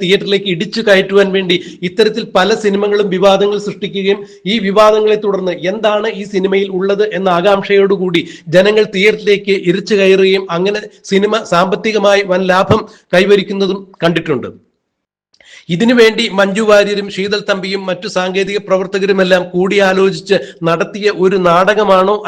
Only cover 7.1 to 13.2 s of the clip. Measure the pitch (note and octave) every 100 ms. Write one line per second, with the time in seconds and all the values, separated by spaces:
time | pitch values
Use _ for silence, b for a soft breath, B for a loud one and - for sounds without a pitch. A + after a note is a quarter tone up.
7.1 | E3+ F#3+ F3 G3 G3 F#3+ G3+ G3 F#3+ F#3
8.1 | E3+ C3 B - E3+ G3 G#3+ G#3 F#3 G#3
9.1 | G3 G3 G3+ G3+ G3 F3 F#3+ - G#3 F#3+
10.1 | F#3+ F#3+ F#3+ F#3+ E3+ G3 G#3 G#3 b -
11.1 | G3 G#3 A3 A3 E3+ F#3+ G#3 A3 G#3+ G3
12.1 | G3+ G3 F3+ F#3 F3+ F#3+ G#3+ G#3+ B B
13.1 | F3+